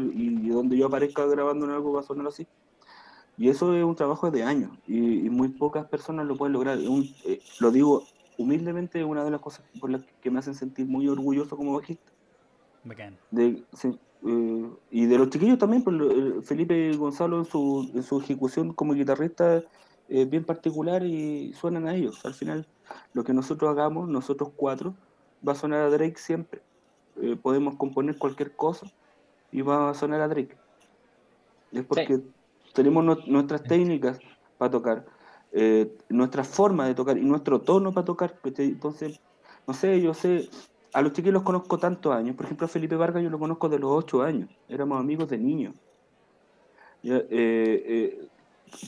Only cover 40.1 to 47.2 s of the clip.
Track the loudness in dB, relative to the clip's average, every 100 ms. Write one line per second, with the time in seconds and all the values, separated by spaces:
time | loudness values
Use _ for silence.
40.1 | 0 0 0 -2 -12 -20 _ _ 0 0
41.1 | 2 2 2 2 -2 0 0 0 0 0
42.1 | 0 -2 -6 -8 -6 -4 -4 -2 -2 0
43.1 | 0 -2 -2 -4 -2 0 0 2 2 2
44.1 | 0 2 0 -4 _ -12 -6 -2 0 0
45.1 | -2 -2 0 0 0 -4 -10 _ _ _
46.1 | _ _ _ _ _ _ _ -20 _ -2
47.1 | -2